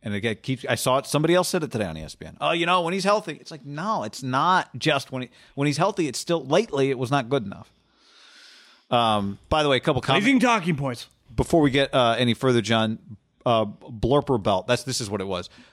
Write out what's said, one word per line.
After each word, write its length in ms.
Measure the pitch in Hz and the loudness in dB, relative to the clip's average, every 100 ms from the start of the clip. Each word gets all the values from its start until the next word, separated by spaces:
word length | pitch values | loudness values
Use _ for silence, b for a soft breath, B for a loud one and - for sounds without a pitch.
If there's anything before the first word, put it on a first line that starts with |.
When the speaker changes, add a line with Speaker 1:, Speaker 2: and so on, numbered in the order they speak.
Speaker 1:
And 100 | 110 | -8
again, 220 | 101 113 104 | -4 -4 -6
keeps, 240 | - 127 131 | -6 -6 -4
I 80 | 113 | -2
saw 220 | 135 131 | 2 0
it, 80 | - | 0
somebody 300 | 147 160 180 | 0 4 4
else 120 | 170 | 2
said 160 | 180 | -2
it 80 | 147 | -2
today 140 | 110 95 | -4 -4
on 100 | 78 | -6
E 80 | |
S 100 | 78 | -12
P 120 | - 80 | -14 -16
N. 100 | - | -6
"Oh, 100 | 147 | -2
you 140 | 170 170 | 0 2
know, 160 | 180 | 2
when 120 | 165 | 0
he's 120 | 190 190 | -2 0
healthy." 320 | 208 170 147 | 0 -2 -12
It's 100 | - | -14
like, 160 | 156 135 | -16 -12
no, 380 | 147 202 196 | -8 -4 -4
it's 180 | 156 - | -6 -8
not 560 | 127 131 170 185 - 127 | -2 0 2 2 0 -4
just 360 | 156 139 - | 0 0 -2
when 80 | 131 | -10
he, 80 | 127 b b - | -10 b b -2
when 100 | 147 | -2
he's 120 | 143 | 2
healthy. 320 | 190 208 151 | 0 0 -4
It's 100 | - | -4
still, 240 | - 165 | -2 -2
lately, 460 | 131 160 233 139 135 | 2 2 2 0 0
it 100 | 123 | 0
was 120 | 123 | 0
not 180 | 139 117 | -2 0
good 160 | 139 101 | -2 -2
enough. 260 | 92 - _ _ B B B B B B B B B B | -12 -18 _ _ B B B B B B B B B B
Um, 460 | 120 113 107 98 101 - | 2 2 2 -2 -6 -2
by 160 | 156 | 0
the 60 | 147 | 2
way, 80 | 127 | 2
a 20 | |
couple 220 | - 131 | 0 -2
comments. 240 | - 175 220 | 0 0 2
Speaker 2:
Amazing 160 | 262 | 2
talking 340 | 240 220 170 139 | 2 0 0 -4
points. 320 | 139 120 - _ _ | -4 -8 -14 _ _
Speaker 1:
Before 280 | 117 127 170 | -4 2 4
we 100 | 147 | 4
get, 220 | 139 135 | 4 2
uh, 240 | 139 120 117 | 2 2 2
any 160 | 120 | 0
further, 260 | 110 131 120 | 0 2 2
John, 400 | 104 113 110 113 - 107 _ _ 127 | 2 2 0 -2 -10 -20 _ _ 0
uh, 180 | 113 104 | 2 0
Blurper 760 | - - 113 113 143 139 120 | -6 -16 -4 2 2 2 0
Belt. 240 | 104 95 107 | 2 0 0
That's, 160 | 123 | -2
this 160 | 135 123 | -2 -6
is 100 | 107 | -4
what 120 | 101 | -6
it 60 | 98 | -4
was. 220 | 90 - b b | -6 -8 b b